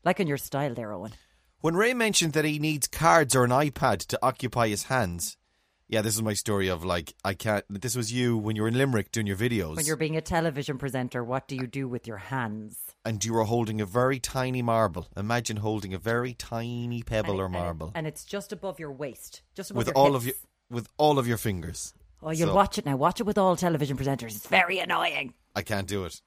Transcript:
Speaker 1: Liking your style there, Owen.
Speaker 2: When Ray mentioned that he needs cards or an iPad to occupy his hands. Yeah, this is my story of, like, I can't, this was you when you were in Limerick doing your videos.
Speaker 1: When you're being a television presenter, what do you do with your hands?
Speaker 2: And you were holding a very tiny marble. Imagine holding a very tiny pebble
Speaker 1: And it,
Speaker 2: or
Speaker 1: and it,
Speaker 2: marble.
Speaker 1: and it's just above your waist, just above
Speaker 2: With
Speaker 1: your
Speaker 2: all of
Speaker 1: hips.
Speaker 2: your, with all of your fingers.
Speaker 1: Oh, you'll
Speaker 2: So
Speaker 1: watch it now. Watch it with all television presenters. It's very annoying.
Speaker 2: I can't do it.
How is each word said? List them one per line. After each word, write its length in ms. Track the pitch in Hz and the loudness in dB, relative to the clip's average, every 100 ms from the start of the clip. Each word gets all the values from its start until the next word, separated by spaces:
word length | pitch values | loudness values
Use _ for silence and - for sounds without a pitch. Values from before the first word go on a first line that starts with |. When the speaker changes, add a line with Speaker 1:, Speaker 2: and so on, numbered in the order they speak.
| 170 | 0
Speaker 1:
Liking 220 | 185 170 | 2 0
your 100 | 139 | 0
style 360 | - 139 143 | -2 -2 -2
there, 200 | 123 110 | -4 -8
Owen. 180 | 101 107 - _ _ _ _ | -8 -10 -14 _ _ _ _
Speaker 2:
When 160 | 156 170 | 0 4
Ray 180 | 226 | 2
mentioned 400 | 254 220 196 170 | 4 2 2 2
that 120 | 151 156 | 2 2
he 140 | 151 | 2
needs 280 | 156 151 - | 0 0 -4
cards 480 | - 160 170 139 131 | 2 6 6 6 4
or 80 | |
an 60 | 120 | 6
iPad 560 | 127 151 - 135 101 - | 4 2 2 2 2 -2
to 120 | 120 | 0
occupy 480 | 131 - - 127 117 | 0 0 -4 2 2
his 140 | 101 | 0
hands. 540 | - 131 98 87 - - _ _ _ _ _ | -2 0 0 -2 -8 -10 _ _ _ _ _
Yeah, 120 | 110 | 0
this 140 | 107 107 | 0 0
is 60 | |
my 120 | 110 | 0
story 340 | 104 - 101 95 | -2 0 0 2
of, 160 | 87 87 | 0 0
like, 280 | 87 80 - 98 | -2 -4 -8 -6
I 80 | |
can't, 300 | 95 110 104 - | -4 0 -2 -2
this 260 | 101 123 120 | -8 -4 -4
was 160 | 110 | -2
you 260 | 120 123 113 | 0 2 2
when 180 | 107 107 | 0 0
you 40 | |
were 60 | 110 | 0
in 100 | 120 | 2
Limerick 340 | 139 117 98 | 2 2 0
doing 140 | 117 107 | -2 -2
your 120 | 95 | 0
videos. 400 | 117 117 80 80 | 2 2 0 -2
Speaker 1:
When 80 | 151 | -2
you're 100 | 151 | -2
being 220 | 156 160 | -2 -2
a 40 | |
television 560 | 156 175 165 139 139 135 | -2 0 0 -2 -6 -6
presenter, 460 | 139 127 123 127 | -4 -4 -4 -4
what 240 | 117 131 - | -4 -6 -6
do 80 | 135 | -8
you 100 | 127 | -6
do 220 | 139 135 | -6 -6
with 200 | 120 - | -6 -8
your 100 | 107 | -12
hands? 600 | 95 131 117 107 107 - - - 113 | -6 -4 -2 -6 -10 -14 -16 -8 -4
Speaker 2:
And 180 | 110 | -2
you 80 | 117 | 2
were 120 | 113 107 | 2 4
holding 340 | 117 110 107 | 2 0 -2
a 60 | 104 | 0
very 340 | 113 127 135 | 2 2 0
tiny 420 | - 135 127 127 | -4 -2 -2 0
marble. 460 | 120 113 107 85 85 - | 2 4 2 0 -10 -8
Imagine 420 | 101 120 113 107 | -2 -2 -2 -4
holding 360 | 107 107 95 | -2 -2 -4
a 40 | 92 | -6
very 360 | 101 117 127 | -2 -2 -2
tiny 680 | 120 - 117 117 120 120 120 | -8 -8 -6 -6 -6 -6 -6
pebble 280 | 113 110 104 | -2 -2 0
Speaker 1:
And 80 | 95 | -2
it, 40 | |
Speaker 2:
or 20 | 95 | -2
Speaker 1:
and 80 | 90 | -2
it, 40 | |
Speaker 2:
marble. 320 | 87 82 78 165 | -4 -4 -6 -6
Speaker 1:
and 100 | 156 | -8
it's 200 | 151 - | -8 -10
just 260 | 202 196 | -10 -8
above 280 | 202 196 175 | -10 -8 -8
your 100 | 160 | -12
waist, 500 | 135 143 113 - - _ - | -8 -8 -10 -18 -20 _ -14
just 160 | 196 | -6
above 60 | 120 | -2
Speaker 2:
With 80 | 117 | 2
Speaker 1:
your 100 | 139 | 6
Speaker 2:
all 180 | 143 135 | 6 6
of 100 | 120 | -2
Speaker 1:
hips. 120 | - - _ _ | -6 -12 _ _
Speaker 2:
your, 60 | 120 | -8
with 140 | 113 _ | -8 _
all 200 | 151 143 | 4 4
of 80 | 120 | 4
your 100 | 113 | 0
fingers. 560 | 117 92 82 82 - _ _ _ | 0 -4 -6 -10 -12 _ _ _
Speaker 1:
Oh, 100 | 156 | -6
you'll 180 | 160 165 | 0 4
Speaker 2:
So 60 | 196 | 6
Speaker 1:
watch 220 | 196 - | 4 0
it 80 | 147 | -2
now. 120 | 135 | 2
Watch 240 | 156 - | 2 2
it 40 | 214 | 0
with 120 | 208 | 4
all 180 | 190 175 | 4 4
television 400 | 175 160 139 131 | 2 0 0 -2
presenters. 380 | 139 135 117 107 | -2 -2 -6 -12
It's 120 | - | 2
very 320 | 190 175 190 | 2 4 0
annoying. 540 | 175 170 170 143 139 - _ 101 | 0 0 0 -4 -8 -14 _ -8
Speaker 2:
I 60 | |
can't 260 | 95 101 95 | -2 -2 -2
do 160 | 101 | -4
it. 180 | 87 - | -6 -10